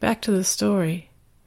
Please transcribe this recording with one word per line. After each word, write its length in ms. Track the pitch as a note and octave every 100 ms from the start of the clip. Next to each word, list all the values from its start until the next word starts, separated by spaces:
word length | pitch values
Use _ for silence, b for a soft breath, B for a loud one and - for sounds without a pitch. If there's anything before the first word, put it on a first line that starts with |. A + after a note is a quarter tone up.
back 220 | - A3
to 80 | -
the 120 | F#3+
story, 680 | F#3+ - G#3 G3+ D#3+ E3+ - - _ _